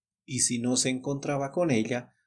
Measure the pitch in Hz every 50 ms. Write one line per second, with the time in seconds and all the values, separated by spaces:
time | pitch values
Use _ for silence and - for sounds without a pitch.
0 | _ _ _ _ _ - 135 120 - - 123 117 117 123 127 127 - 131 131 127
1 | 127 143 139 139 - 143 143 139 139 135 - 175 175 160 127 110 110 117 127 123
2 | 123 - _ _ _